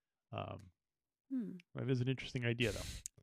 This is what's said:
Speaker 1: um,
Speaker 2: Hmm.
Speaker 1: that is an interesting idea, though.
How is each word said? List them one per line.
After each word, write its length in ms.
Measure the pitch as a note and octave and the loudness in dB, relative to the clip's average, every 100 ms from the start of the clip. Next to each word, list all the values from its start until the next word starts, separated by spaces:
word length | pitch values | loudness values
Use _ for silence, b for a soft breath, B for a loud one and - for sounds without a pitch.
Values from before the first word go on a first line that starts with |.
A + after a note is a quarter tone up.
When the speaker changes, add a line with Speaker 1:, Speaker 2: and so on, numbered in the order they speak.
| _ _ _ | _ _ _
Speaker 1:
um, 380 | G#2+ G2 G2 F#2 _ _ _ _ _ _ | -4 -4 -6 -12 _ _ _ _ _ _
Speaker 2:
Hmm. 260 | C4 F#3+ F3+ - | -2 -2 -6 -8
Speaker 1:
that 160 | C#3 A#2+ | -2 2
is 120 | C3 | 4
an 60 | A#2+ | 4
interesting 380 | C3 - B2+ A#2+ | 0 -2 0 2
idea, 260 | A#2+ A#2 | 4 4
though. 120 | - - - - - | 2 -4 -8 -10 -16